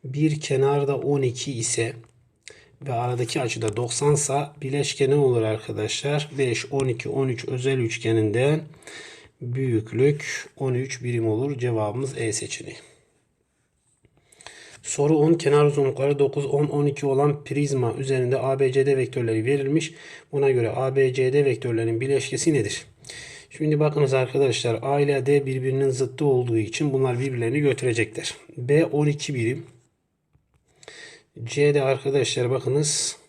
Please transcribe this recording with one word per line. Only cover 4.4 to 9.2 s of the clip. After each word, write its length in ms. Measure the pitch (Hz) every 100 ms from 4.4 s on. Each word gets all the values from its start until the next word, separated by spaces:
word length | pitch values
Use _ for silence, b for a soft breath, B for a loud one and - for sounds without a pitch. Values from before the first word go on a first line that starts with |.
| 147 -
bileşke 480 | 135 143 135 - 131
ne 60 | 143
olur 260 | 135 120
arkadaşlar? 880 | 110 110 - 104 107 - 143 147 147 135
Beş, 280 | 131 113 -
on 160 | 139 131
iki, 220 | 117 -
on 180 | 135 131
üç 180 | 117 -
özel 320 | 127 127 131
üçgeninden 840 | 113 - 110 113 107 107 139 156 160 B B B B B